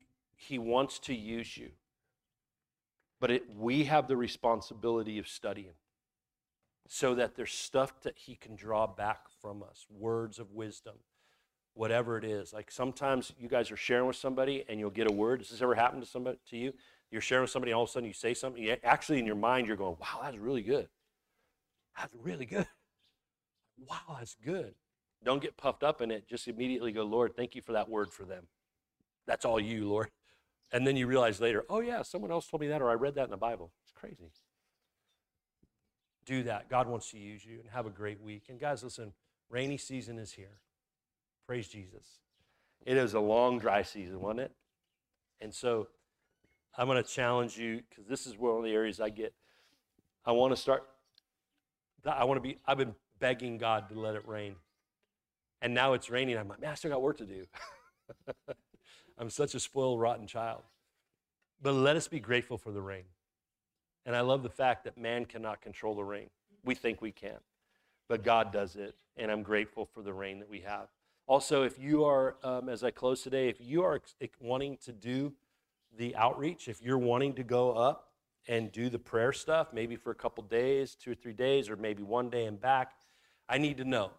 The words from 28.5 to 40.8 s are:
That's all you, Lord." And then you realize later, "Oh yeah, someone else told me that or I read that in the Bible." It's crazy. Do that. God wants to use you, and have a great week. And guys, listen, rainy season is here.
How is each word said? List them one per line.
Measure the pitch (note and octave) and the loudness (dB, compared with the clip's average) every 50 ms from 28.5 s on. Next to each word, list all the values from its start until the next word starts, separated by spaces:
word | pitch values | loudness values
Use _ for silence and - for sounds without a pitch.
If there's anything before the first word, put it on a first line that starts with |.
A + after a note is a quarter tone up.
| _ _ _ _ _ _ _ _ _ _ _ _ _ _ - | _ _ _ _ _ _ _ _ _ _ _ _ _ _ -4
That's | - A#2 - - | -4 -2 0 0
all | B2 A2+ A2+ | 2 2 2
you, | G#2 A2 A#2 G#2+ G#2 G2+ | 2 0 -2 -2 0 0
Lord." | G2+ G#2+ A2 - _ _ _ _ _ _ _ _ _ _ _ - | 0 0 0 -2 _ _ _ _ _ _ _ _ _ _ _ -2
And | - B2 B2+ | 0 2 4
then | C3+ C#3 C3 | 4 4 4
you | B2+ | 2
realize | A#2+ C3 C3 B2 A2+ G2+ F#2 | 4 6 6 6 6 4 4
later, | A#2 A#2 A2 G#2 - - | 2 4 4 2 0 0
"Oh | F#3+ A3 | -2 0
yeah, | A#3 A#3+ A#3+ A3 | 0 0 -2 -4
someone | - - - F3 G#3 F#3 | -6 -6 -6 -6 -4 -2
else | E3 E3+ - - | -2 -4 -4 -4
told | - D3+ | -6 -4
me | D3+ C#3+ | -2 -2
that | D3+ D3+ | 0 2
or | C3 A#2+ | 4 4
I | A#2 | 4
read | A2+ C3+ C#3+ C#3+ | 4 4 0 0
that | C#3 C3 | 0 -2
in | A2+ | -2
the | G#2 F#2+ | -2 -2
Bible." | G#2+ A#2 A#2 F#2 E2+ E2+ _ _ _ | -2 -2 -2 -4 -8 -14 _ _ _
It's | _ | _
crazy. | _ - - - - - F2 D#2 _ _ _ _ _ _ _ _ _ _ _ _ _ _ _ _ _ _ _ _ _ _ _ _ _ _ _ _ _ _ _ _ _ _ _ _ _ _ _ | _ -20 -18 -18 -16 -16 -20 -20 _ _ _ _ _ _ _ _ _ _ _ _ _ _ _ _ _ _ _ _ _ _ _ _ _ _ _ _ _ _ _ _ _ _ _ _ _ _ _
Do | - C3 C3 A#2+ | -4 -2 -2 0
that. | A#2 G#2+ G#2 - - | -2 -2 -4 -4 0
God | B2+ B2 B2+ A#2 | 2 2 2 2
wants | A#2+ A2 - - | -2 -6 -6 -10
to | - G#2+ | -14 -14
use | G2+ G#2 G#2+ G2+ - | -14 -14 -14 -16 -16
you, | A2+ A2+ A#2 | -18 -18 -18
and | A#2 A2 | -16 -10
have | G#2+ B2+ A2+ | -8 -6 -6
a | A2 | -6
great | G2 G2 G#2 G#2 G#2+ G2+ | -8 -6 -8 -8 -8 -8
week. | G#2+ G#2+ G#2+ G#2 _ - | -12 -14 -14 -14 _ -18
And | B2+ A#2+ | -12 -6
guys, | C#3+ D3 C#3+ A2+ B2 | -4 -2 -2 -4 -6
listen, | B2 - - A2+ G#2 - _ _ _ _ _ _ - | -12 -12 -12 -14 -14 -16 _ _ _ _ _ _ -8
rainy | A#2 B2 C3 C#3 C#3+ C3 | -4 -4 -2 -2 -4 -6
season | - - C3+ B2+ A2 A2+ A#2 A2+ | -6 -8 -10 -10 -8 -10 -10 -12
is | A2 F#2+ - | -12 -14 -14
here. | - F#2+ G2 G#2 G#2 _ _ _ _ | -18 -20 -20 -20 _ _ _ _ _